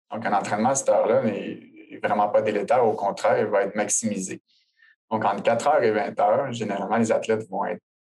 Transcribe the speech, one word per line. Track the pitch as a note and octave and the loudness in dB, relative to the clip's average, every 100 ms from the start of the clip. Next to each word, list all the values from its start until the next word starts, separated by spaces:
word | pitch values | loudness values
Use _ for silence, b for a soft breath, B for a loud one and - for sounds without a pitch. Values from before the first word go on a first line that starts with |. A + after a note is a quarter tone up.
| _ | _
Donc, | A2 A2+ | -8 -2
un | |
entraînement | G2+ F#2 G#2+ B2 | -2 -2 0 0
à | C3 | 0
cette | A2 | 2
heure-là | G#2+ G#2+ B2+ | 4 4 2
n'est | A#2 F#2+ - - - - - - | 2 -2 -6 -10 -14 -20 -20 -8
vraiment | - G#2 G#2 | -2 0 2
pas | A2 | 2
délétère. | G#2+ G#2 G2+ - A#2 | 2 0 2 2 2
Au | |
contraire, | - G2+ F#2+ A2+ B2+ | 2 -2 0 2 2
il | G#2+ | 2
va | G2+ | 0
être | F#2+ G#2 | 0 -2
maximisé. | G#2 - A2 F#2+ F#2 - _ b b b b b - | -2 -2 -2 -4 -6 -10 _ b b b b b -6
Donc, | A2 G2+ | -2 -2
entre | G2+ | 0
quatre | G#2 A#2 D3 | 0 0 2
heures | D3 | 2
et | A#2 | 2
vingt | G#2 G2+ - | 2 -2 0
heures, | G#2 E3 C#3 | 2 2 0
généralement, | A#2 G2+ G2 G2 A2+ | -4 -6 -4 -2 0
les | A2 | 2
athlètes | G#2+ - A2 - | 0 0 -4 -4
vont | G2 G2 | -6 -6
être | F#2+ _ _ _ | -8 _ _ _